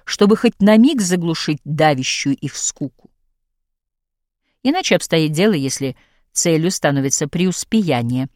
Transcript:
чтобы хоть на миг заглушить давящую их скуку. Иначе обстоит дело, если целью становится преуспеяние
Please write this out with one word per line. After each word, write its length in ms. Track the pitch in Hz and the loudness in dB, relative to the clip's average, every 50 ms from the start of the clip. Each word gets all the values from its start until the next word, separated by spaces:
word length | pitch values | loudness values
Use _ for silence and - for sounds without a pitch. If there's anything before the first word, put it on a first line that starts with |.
| _ | _
чтобы 320 | - - - 208 202 220 | -12 -2 2 4 4 4
хоть 240 | - - 233 - - | 4 2 0 0 2
на 160 | 196 208 214 | 4 6 6
миг 240 | 220 233 302 330 240 | 6 6 6 4 2
заглушить 580 | 196 175 185 180 165 170 160 - - - 151 - - | 0 -2 -2 -2 -2 -2 -4 -4 -4 -4 -4 -4 -6
давящую 720 | 143 160 147 156 156 143 127 120 - - - - 143 135 | -6 -2 2 2 2 2 0 -2 -4 -6 -4 -2 -2 -2
их 200 | - - 135 - | -2 -4 -8 -8
скуку. 540 | - - - - - 147 131 - _ - _ _ _ _ _ _ _ _ _ _ _ _ _ _ _ _ _ _ _ _ _ _ _ _ _ _ _ _ _ _ _ | -8 -8 -8 -8 -8 -10 -10 -10 _ -20 _ _ _ _ _ _ _ _ _ _ _ _ _ _ _ _ _ _ _ _ _ _ _ _ _ _ _ _ _ _ _
Иначе 340 | - 254 320 370 - - 208 | -2 -2 -2 -2 -2 -2 -2
обстоит 360 | 175 - - 165 165 156 151 | -2 0 -2 0 0 0 0
дело, 220 | 151 156 196 226 202 | 0 0 2 2 2
если 420 | 147 135 135 - - 139 131 - - _ _ _ _ _ _ | 0 -2 -4 -4 -4 -6 -6 -8 -10 _ _ _ _ _ _
целью 380 | - - - 175 160 156 160 185 | -6 -4 0 0 0 0 0 -2
становится 580 | 190 - - 147 143 139 135 139 - - 151 143 | -2 -2 0 0 0 0 0 -2 -2 -4 -4 -4
преуспеяние 1000 | - 170 180 185 170 - - - 226 226 196 160 131 120 117 117 123 127 135 - _ | -2 -2 -2 -2 -2 -4 -4 -2 0 0 0 0 -2 -2 -2 -2 -4 -4 -4 -6 _